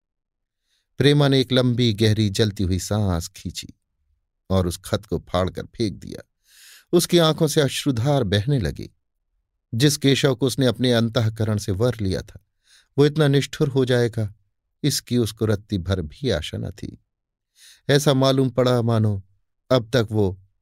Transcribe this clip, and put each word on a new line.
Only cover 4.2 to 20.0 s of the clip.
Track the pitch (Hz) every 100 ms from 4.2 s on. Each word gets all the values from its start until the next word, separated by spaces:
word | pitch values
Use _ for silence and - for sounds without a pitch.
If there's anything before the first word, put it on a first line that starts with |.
| _ _ _
और | 95 87
उस | -
खत | - 104 -
को | 82
फाड़कर | - 87 92 - -
फेंक | - 110
दिया। | 113 50 - - _ _ _ - - _
उसकी | 175 - 175
आंखों | 156 151 160
से | 156
अश्रुधार | 135 - 147 117 135 143
बहने | 101 101 120 139
लगी। | 78 - - _ _ _ _ _ _ _ _
जिस | 113 147 147
केशव | 139 131 143 127
को | 135
उसने | - 127
अपने | 113 123
अंतःकरण | 117 117 120 110 110 110 104
से | -
वर | 92 123 113
लिया | 98 71
था, | - - _ _ _ _ _ -
वो | 147
इतना | 147 143
निष्ठुर | 139 - - 151
हो | 135 127
जाएगा, | 123 120 113 107 - _ _ _ _
इसकी | 147 - - 120
उसको | 110 - 107
रत्ती | 101 - 101
भर | 87 92
भी | 76 - 131
आशा | 80 - 101
न | -
थी। | - - - _ _ _ _ _ _ - - -
ऐसा | 139 147
मालूम | 131 135 135 131
पड़ा | 123 123 123
मानो | 113 113 107 101 - _ _ _ _
अब | 131 110
तक | 123